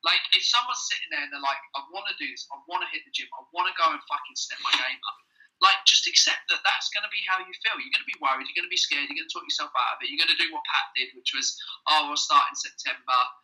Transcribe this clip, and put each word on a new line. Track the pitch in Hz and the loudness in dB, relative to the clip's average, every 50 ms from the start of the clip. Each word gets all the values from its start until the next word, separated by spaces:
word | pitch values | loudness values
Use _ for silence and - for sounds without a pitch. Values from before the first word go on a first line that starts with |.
Like, | - 165 180 185 - - - | 4 4 2 4 2 2 2
if | - - - | 2 2 4
someone's | - 240 247 247 247 - - - | 2 2 2 2 -2 -4 -4 -4
sitting | - - - - 151 | -4 -6 -6 -6 -4
there | 147 143 139 | -6 -6 -6
and | |
they're | 143 143 143 | -8 -4 -2
like, | 139 135 135 - - - | -2 -2 -2 -6 -10 -10
"I | 139 - - 170 | -10 -10 -8 -10
wanna | 190 - - - | -8 -6 -6 -6
do | - 147 | -6 -6
this, | 139 - - - - | -8 -8 -10 -14 -14
I | 170 - _ | -16 -18 _
wanna | - 175 - - - | -6 -4 -4 -4 -4
hit | - - - | -8 -10 -12
the | _ - | _ -8
gym, | - - - - | -8 -8 -8 -14
I | - - _ _ | -16 -16 _ _
wanna | - - - - | -2 -2 -2 0
go | 175 165 160 156 | 2 2 2 2
and | 147 - - | 0 -4 -4
fucking | 147 - - - - - | -6 -4 -4 -8 -8 -8
step | - - - - - | -8 -8 -8 -6 0
my | - - | 2 2
game | - 120 - - - - - - | 2 2 -2 -4 -6 -8 -10 -10
up," | - _ _ _ _ - _ _ _ | -10 _ _ _ _ -20 _ _ _
like, | - 196 190 190 - | 6 6 6 6 4
just | - - - - 180 | 4 4 4 2 4
accept | 160 - - - - - - - | 4 4 4 4 2 -2 -2 -4
that | 180 - - | -4 2 2
that's | 190 208 208 - - | 2 2 2 -2 -4
gonna | - 208 208 208 - | -4 -4 -6 -6 -8
be | 208 - - | -6 -2 0
how | 208 | -2
you | - 185 185 - - | -2 -2 -6 -14 -4
feel. | - 226 214 | -2 -2 -2
You're | - - - - | -2 -4 -2 -2
gonna | - - - | -2 -2 -4
be | - | -10
worried, | - 151 135 131 135 135 - | -2 0 0 0 0 -2 -6
you're | - | -4
gonna | 175 175 180 180 | -4 -4 -2 0
be | 175 | 0
scared, | - - 151 143 143 143 143 | 0 2 0 -2 -2 -4 -4
you're | 156 | -8
gonna | 160 160 | -6 -6
talk | - 175 - | -8 -10 -6
yourself | - - - 151 147 - | -4 -4 -4 -4 -2 0
out | - 120 113 - - | 0 0 0 -2 -4
of | 127 | -6
it, | 127 | -6
you're | 143 151 165 | 0 2 2
gonna | 170 165 165 | 2 4 2
do | 170 160 156 | 2 -2 -2
what | 151 147 | -6 -4
Pat | - - - - - - | 0 0 0 0 0 -2
did, | 131 127 127 131 127 | -4 -4 -4 -6 -6
which | _ - - | _ -4 -4
was, | 131 131 - - - - - - - _ | 0 -2 -2 -4 -4 -12 -14 -14 -6 _
"Oh, | - 147 151 147 143 | 4 4 4 4 2
I'll | 147 | -2
start | 147 - - 156 143 - - | -2 0 6 6 6 6 4
in | - | -2
September." | - - - - - - 139 127 - _ - 127 127 - - - _ | -6 -8 -8 -10 -8 -6 -6 -6 -6 _ 2 4 4 4 2 0 _